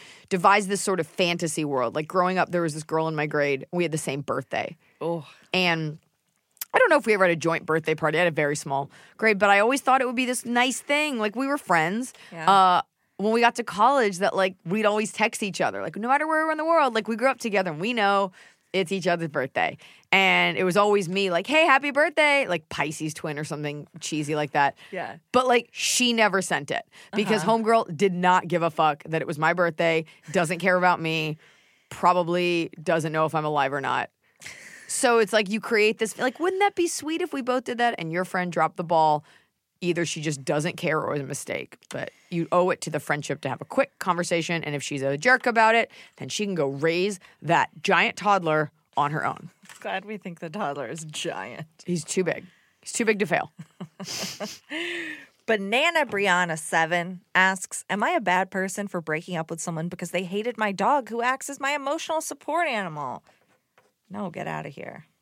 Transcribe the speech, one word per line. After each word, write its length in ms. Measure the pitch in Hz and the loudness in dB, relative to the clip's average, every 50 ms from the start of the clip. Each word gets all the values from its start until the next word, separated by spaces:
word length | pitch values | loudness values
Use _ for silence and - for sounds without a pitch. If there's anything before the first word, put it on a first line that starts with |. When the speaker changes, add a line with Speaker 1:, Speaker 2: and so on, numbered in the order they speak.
| - - - - - - | -20 -20 -20 -20 -8 -4
Speaker 1:
devised 400 | 196 185 170 202 196 208 208 185 | -2 4 6 6 6 6 4 0
this 120 | 202 190 | -2 -2
sort 200 | - 208 190 180 | -2 -2 -2 -2
of 60 | 156 - | -2 -4
fantasy 560 | - - 185 170 170 165 180 160 - - 156 | -2 0 0 0 0 0 -2 -4 -2 -2 -2
world. 300 | 143 139 131 123 117 - | 0 0 0 0 0 -2
Like, 100 | 151 160 | -4 -4
growing 320 | 156 - 185 180 180 185 185 | -2 0 2 2 2 2 2
up, 120 | 165 - 180 | 0 0 0
there 100 | 175 170 | 0 -2
was 120 | 160 147 | -2 -4
this 80 | 156 151 | -6 -6
girl 240 | - 156 160 160 160 | -2 0 0 0 0
in 80 | 160 | 0
my 100 | 151 156 | -2 -2
grade. 400 | 151 147 151 143 143 139 135 135 - - | -2 0 0 0 2 0 -2 -4 -4 -2
We 100 | 180 175 | -2 -2
had 80 | 165 151 | 0 -2
the 60 | 156 | -4
same 220 | - - 139 143 | -4 -4 -6 -6
birthday. 560 | 139 - 123 131 135 - - - - - 160 - _ _ _ - | -4 -4 -4 -4 -6 -6 -6 -6 -6 -6 -10 -16 _ _ _ -8
Speaker 2:
Oh. 260 | 151 165 170 165 143 - - - _ _ - | -6 -4 -4 -6 -8 -12 -18 -20 _ _ 0
Speaker 1:
And 460 | 185 185 175 165 160 160 151 147 160 _ _ _ _ _ _ _ _ _ _ _ - - - - | 0 2 2 2 0 -2 -4 -8 -10 _ _ _ _ _ _ _ _ _ _ _ -16 -8 0 4
I 60 | - | 4
don't 120 | 523 370 | 6 6
know 80 | 320 285 | 6 4
if 80 | - | 4
we 80 | 226 214 | 2 4
ever 100 | 196 190 | 4 4
had 80 | 180 170 | 4 4
a 40 | |
joint 300 | 165 135 165 165 - - | 2 0 0 0 0 0
birthday 280 | - 156 165 156 160 160 | 0 0 0 0 0 -2
party. 220 | 160 - 151 156 175 | 0 0 0 2 2
I 40 | 180 | 2
had 60 | 175 156 | 2 2
a 20 | |
very 180 | 165 151 143 147 | 0 0 0 -2
small 360 | 147 - 139 135 139 143 147 - - - - _ | -4 -4 -4 -4 -4 -4 -6 -12 -20 -20 -20 _
grade, 220 | - 214 220 214 190 | 0 2 2 4 4
but 100 | 202 202 | 6 6
I 80 | 202 202 | 6 6
always 200 | 208 233 269 277 | 6 4 2 2
thought 200 | - 262 254 262 254 | 2 2 2 2 2
it 40 | |
would 80 | 247 247 | 0 -2
be 100 | 233 254 | -2 -2
this 180 | 240 254 240 - | -2 -2 -4 -4
nice 340 | 233 240 240 247 269 233 - | -2 0 0 0 0 -2 -4
thing. 380 | - - 285 294 302 302 269 226 | -4 -2 0 0 0 -2 -2 -2
Like, 160 | 214 214 208 | -2 -2 -2
we 120 | 226 269 269 | -4 -2 -2
were 100 | 285 294 | -2 -4
friends. 540 | - - 180 165 156 165 190 226 262 - - - - - | 0 2 2 2 2 2 0 -4 -6 -8 -12 -18 -20 -18
Speaker 2:
Yeah. 180 | 180 165 160 170 | -14 -2 2 4
Speaker 1:
Uh, 320 | 196 196 190 185 180 165 - _ _ _ _ _ _ | 6 6 6 6 4 2 0 _ _ _ _ _ _
when 160 | - 190 214 220 | -4 -2 0 2
we 80 | 233 | 4
got 160 | 233 233 240 | 4 2 2
to 80 | 247 233 | 0 -6
college, 540 | - 170 190 214 254 285 277 240 208 190 170 | -6 0 2 4 4 4 4 2 0 0 0
that, 180 | 202 190 - | -2 0 2
like, 180 | 190 190 190 185 - - | 2 0 0 -2 -6 -8
we'd 220 | 170 185 220 214 | -4 -2 0 2
always 260 | 208 208 214 226 - - | 2 2 2 0 -4 -2
text 300 | - 214 226 - - - | 0 0 0 0 -2 -6
each 180 | 196 160 - | -6 -2 -2
other. 220 | 175 117 95 98 98 | -2 -2 -2 -4 -6
Like, 140 | 147 160 | -6 -6
"No 100 | 196 214 | -6 -2
matter 200 | 240 269 285 302 311 | 0 0 0 0 0
where 160 | 311 311 320 | 0 0 0
we're 60 | 320 311 | 0 -2
in 60 | 311 | -2
the 60 | 302 | 0
world," 300 | 320 330 330 294 262 226 | 2 2 4 2 2 0
like, 140 | 220 208 214 | -2 -2 -4
we 80 | 226 | -2
grew 120 | 208 233 269 | 0 0 0
up 100 | 262 - | 0 0
together 320 | - 233 190 202 190 180 156 | -2 -2 0 0 0 -2 -4
and 80 | 147 | -4
we 120 | 175 233 247 | -4 -4 -2
know 380 | 233 208 196 202 196 196 185 - - - - _ _ _ _ - | 0 2 2 2 2 0 -2 -6 -12 -20 -20 _ _ _ _ -4
it's 200 | 185 190 156 190 | -4 -2 -2 -4
each 140 | 190 170 | -2 0
other's 220 | 180 175 170 165 160 | 0 0 0 -2 -4
birthday. 500 | 139 151 127 135 - - 85 80 - - - - - - _ _ - | -4 -4 -4 -2 -2 -2 -2 -2 -2 -6 -14 -20 -20 -20 _ _ 2
And 460 | 190 190 185 180 180 175 175 - - | 4 4 4 4 4 4 2 2 0
it 60 | 190 | 0
was 120 | 185 170 | 2 4
always 320 | 202 208 208 208 208 190 160 | 4 4 4 4 2 2 0
me, 220 | 185 196 202 190 | -2 0 0 0
like, 160 | 175 170 196 | 0 0 0
"Hey, 180 | - 277 311 320 | 2 2 4 6
happy 260 | 339 269 269 269 285 | 6 6 4 4 2
birthday," 560 | 269 277 302 339 311 320 302 294 285 277 262 - | 2 2 2 2 2 2 4 4 4 2 2 0
like 200 | 175 170 156 - | -2 -4 -6 -6
Pisces 460 | - - 143 151 156 - 156 156 147 | -6 -4 -4 -4 -4 -6 -8 -8 -8
twin 240 | - - 160 147 143 | -6 -8 -6 -6 -6
or 60 | 156 | -6
something 420 | - 160 147 147 147 147 147 - - - 160 | -6 -6 -6 -6 -6 -6 -8 -12 -16 -14 -12
cheesy 340 | - - - 151 151 143 156 | -8 -6 -4 -4 -4 -2 -2
like 180 | 151 151 143 - | -2 -2 0 2
that. 220 | 156 143 139 - - - - | 2 2 2 0 -4 -10 -14
Speaker 2:
Yeah. 260 | - 185 151 - - 170 _ _ - | -10 -10 -10 -10 -12 -16 _ _ 2
Speaker 1:
But, 140 | 247 254 | 2 4
like, 220 | 254 240 247 240 - - | 4 4 2 2 -2 -6
she 400 | - - - - - 247 247 233 | -6 -4 -2 0 2 2 2 4
never 300 | 226 220 208 175 190 185 | 4 4 4 4 2 0
sent 280 | - 175 143 143 - | 0 -2 -2 -2 -4
it 140 | - - - _ - - - - - | -6 -6 -8 _ -16 -20 -16 -6 -4
because 280 | - 214 208 226 208 160 | -2 0 2 0 2 2
Speaker 2:
Uh-huh. 100 | 202 226 226 | 2 2 2
Speaker 1:
homegirl 380 | 226 214 226 226 - - 175 | 4 4 4 2 2 0 -2
did 160 | 135 202 196 180 | 0 0 0 2
not 340 | 175 180 180 180 180 - | 2 4 4 4 4 2
give 160 | 175 175 175 165 | 0 0 0 0
a 80 | 165 | 0
fuck 320 | 156 - 160 156 147 147 - | 0 2 2 2 2 0 -4
that 180 | - 160 160 143 | -6 -4 -4 -4
it 40 | |
was 120 | - 170 139 | -4 -4 0
my 140 | 156 160 175 | 0 2 2
birthday, 500 | 180 180 170 160 165 175 165 160 160 156 - - _ _ - 143 | 2 2 0 0 0 2 2 2 0 -2 -6 -10 _ _ -2 0
doesn't 260 | 190 175 151 180 160 | 0 0 0 -2 -2
care 180 | 165 185 180 | 0 2 2
about 240 | 180 180 180 180 135 | 4 4 4 2 2
me, 380 | 160 160 160 160 156 156 151 156 _ - _ _ _ _ _ _ _ - | 0 -2 -2 -2 -2 -4 -6 -8 _ -20 _ _ _ _ _ _ _ -20
probably 800 | - - - 180 180 180 175 165 175 180 175 175 175 170 165 - - - 156 | -6 0 2 4 4 4 2 0 0 0 0 0 0 0 -2 -4 -8 -6 -2
doesn't 300 | 185 170 165 147 160 151 | 0 0 0 0 0 0
know 120 | 156 160 | 0 0
if 100 | 156 - | 0 0
I'm 100 | 160 151 | -2 -2
alive 260 | 151 151 147 139 135 135 | 0 0 0 0 0 0
or 80 | 143 | -2
not. 300 | 135 127 127 127 - - _ _ _ _ _ _ - - - - - - - - - | -2 -2 -2 -2 -4 -6 _ _ _ _ _ _ -20 -20 -18 -18 -20 -20 -20 -18 -12
So 320 | - - - - 247 233 233 | -8 -2 0 2 4 4 4
it's 140 | 220 185 - | 4 4 2
like 160 | 214 220 180 | 0 0 0
you 100 | 208 220 | -2 -6
create 380 | - - 240 214 208 214 220 - | -2 0 2 4 4 4 2 0
this, 200 | 226 196 - - | -4 -6 -4 -2
like, 200 | - 262 - - | -4 -4 -2 -2
"Wouldn't 200 | 302 370 381 381 | -2 -2 0 2
that 140 | 403 403 - | 0 0 0
be 140 | - 349 330 | 0 -2 -2
sweet 320 | - - 302 302 320 320 359 | -2 -6 -6 -6 -4 -4 -4
if 100 | 311 - | -6 -6
we 80 | 277 247 | -6 -4
both 220 | 247 247 262 247 | -2 -2 -2 -2
did 140 | - 247 226 | -4 -2 0
that?" 160 | 240 233 233 - | 0 0 0 -2
And 140 | 165 160 160 | -6 -4 -4
your 120 | 175 185 | -4 -4
friend 280 | 180 - 190 180 180 160 | -2 -2 -4 -4 -2 0
dropped 240 | 175 160 160 - | 0 0 0 0
the 80 | - 180 | -4 -4
ball. 400 | 160 175 160 156 156 151 147 - _ _ _ _ _ _ _ _ _ _ _ | 0 2 4 4 4 2 2 -2 _ _ _ _ _ _ _ _ _ _ _
Either 240 | - 175 170 160 170 | -2 -2 0 0 -2
she 160 | - - 165 | -4 -4 -6
just 240 | 151 160 147 135 131 | -6 -6 -6 -4 -4
doesn't 320 | - 151 147 147 180 - | -2 -2 0 -2 -2 -4
care 220 | - - 147 156 156 | -4 -4 -2 -2 -2
or 120 | - - | -2 -2
it 20 | 143 | -4
was 80 | 147 | -4
a 40 | 139 | -6
mistake. 520 | 131 143 - - - - - 64 - - - _ - | -8 -10 -10 -8 -8 -8 -8 -8 -10 -16 -20 _ -14
But 200 | - 127 - - - _ _ _ | -12 -10 -10 -10 -12 _ _ _
you 180 | - 170 165 151 | -6 -6 -4 0
owe 200 | - 180 180 185 | 0 2 2 2
it 100 | 165 - | 0 -4
to 100 | - 170 | -6 -6
the 80 | 156 151 | -8 -6
friendship 420 | - - 156 151 147 - 139 135 - | -4 -4 -4 -4 -4 -6 -8 -6 -6
to 60 | 135 | -6
have 120 | 127 - | -6 -8
a 40 | - | -10
quick 320 | - - - 269 - _ - | -4 -2 -2 -2 -2 _ -6
conversation. 640 | - 190 175 170 175 - 175 170 160 - 175 165 143 | -4 -2 -2 -2 -2 -2 -2 -2 0 -2 -4 -4 -4
And 100 | 147 147 | -4 -6
if 80 | 143 127 | -6 -6
she's 200 | - - 139 131 | -6 -6 -4 -2
a 140 | 139 143 | -2 -2
jerk 300 | 143 147 247 254 262 - | 0 2 2 2 2 2
about 280 | 247 226 233 220 220 226 | 0 2 4 4 6 4
it, 140 | 233 220 - - - - - _ | 4 2 -2 -6 -16 -20 -20 _
then 120 | - 165 131 | -14 -10 -8
she 160 | - - 214 | -6 -4 -4
can 100 | 202 190 | -2 -2
go 120 | 165 147 135 | 0 -2 -2
raise 520 | 139 139 147 160 165 170 180 208 202 185 - - - _ - | -2 0 0 0 2 2 0 -2 -2 -6 -12 -20 -20 _ -2
that 260 | 147 170 147 127 - _ 160 - | 2 2 2 2 0 _ -4 0
giant 340 | - 190 165 190 226 - | 4 4 4 4 4 0
toddler 560 | - 175 208 202 196 175 160 156 156 151 147 - _ _ _ _ | 0 2 2 2 4 4 2 2 2 0 -2 -6 _ _ _ _
on 160 | - 143 143 151 | -2 -2 0 -2
her 120 | 156 - | -2 -4
own. 260 | 127 - - - 170 - _ _ - - - | -4 -4 -6 -12 -18 -20 _ _ -20 -20 -14
Speaker 2:
Glad 240 | - 214 196 190 190 | -10 -8 -8 -8 -8
we 120 | 202 220 | -10 -12
think 240 | 202 - 196 170 - | -12 -12 -14 -14 -12
the 100 | - 165 | -12 -10
toddler 380 | 156 214 214 143 143 147 135 113 | -8 -6 -6 -6 -6 -6 -8 -8
is 160 | 139 165 160 | -10 -10 -12
giant. 600 | 156 147 - - 170 - - 92 110 120 - 156 - _ - - | -12 -10 -8 -8 -6 -6 -8 -10 -12 -12 -14 -14 -16 _ -12 -6
Speaker 1:
He's 160 | - 175 170 147 | -4 -4 -4 -4
too 220 | - - 196 185 | -2 -2 -2 0
big. 200 | 165 - - - - _ _ _ _ _ _ _ | 0 -2 -6 -8 -14 _ _ _ _ _ _ _
He's 100 | - - | -8 -6
too 120 | - 240 | -2 0
big 160 | 214 220 190 | 0 0 0
to 60 | 196 | 0
fail. 260 | 151 180 147 - - _ - 165 - _ - 190 - _ - | 0 0 0 -2 -4 _ -18 -20 -20 _ -16 -16 -16 _ -14
Speaker 2:
<laughs> 380 | 190 - - - - - - - 202 214 - - _ - 285 320 339 349 349 349 339 330 - - - - _ _ _ | -12 -10 -8 -8 -8 -8 -10 -10 -12 -12 -12 -16 _ -10 -8 -8 -6 -6 -8 -8 -8 -10 -12 -14 -16 -20 _ _ _
Banana 580 | - 226 208 196 196 214 254 302 339 339 320 294 | -2 0 0 0 0 0 0 2 2 2 0 0
Brianna 540 | 233 208 196 202 196 180 175 180 170 156 156 | 0 0 0 2 4 4 4 2 0 -2 -4
seven 640 | - - - 165 165 156 170 175 170 180 185 175 - _ - | -4 -2 0 0 2 2 0 -2 -2 -4 -8 -14 -10 _ 2
asks, 500 | 180 185 190 190 190 - - - - - - | 4 4 4 2 0 -6 -10 -12 -12 -8 -6
"Am 140 | 185 202 220 | -4 -2 0
I 80 | 294 | 0
a 100 | 359 339 | 0 0
bad 300 | 226 180 175 180 190 185 | 0 0 0 0 0 -2
person 360 | - 196 185 190 - - 202 | -2 -4 -4 -4 -4 -6 -6
for 140 | 202 - 180 | -6 -6 -6
breaking 360 | 160 160 156 156 175 - 180 | -4 -4 -4 -4 -4 -6 -6
up 120 | 165 160 - | -6 -6 -6
with 100 | 170 165 | -8 -8
someone 280 | - - 170 156 160 175 | -8 -6 -6 -6 -6 -6
because 220 | - - 185 170 | -8 -8 -8 -6
they 140 | - 175 185 | -4 -4 -4
hated 340 | 170 185 208 214 240 233 - | -4 -4 -4 -4 -4 -4 -2
my 140 | 220 208 202 | -2 -2 0
dog 360 | 165 196 226 277 294 240 208 | 0 2 2 2 2 0 -2
who 140 | 220 233 233 | -4 -2 -2
acts 260 | 247 262 262 - - | -2 -2 -2 -6 -10
as 100 | 277 277 | -10 -6
my 100 | 277 277 294 | -4 -2 -2
emotional 480 | 294 269 277 294 330 - - 320 311 | -2 -2 -4 -4 -4 -4 -4 -4 -4
support 480 | 320 - 311 - - - 294 330 349 311 | -4 -6 -10 -10 -8 -4 -2 -2 0 0
animal?" 540 | 247 214 196 175 156 151 143 127 117 - - _ _ _ _ _ _ _ _ _ _ _ _ _ _ _ _ - | -2 -2 -4 -6 -6 -8 -8 -8 -8 -10 -14 _ _ _ _ _ _ _ _ _ _ _ _ _ _ _ _ -14
No, 180 | 185 202 208 180 | -10 -10 -8 -8
get 160 | 160 - - | -8 -8 -8
outta 220 | 165 160 156 156 - | -8 -8 -8 -10 -12
here. 380 | 139 - - - - - 156 _ _ _ | -14 -14 -14 -14 -16 -18 -20 _ _ _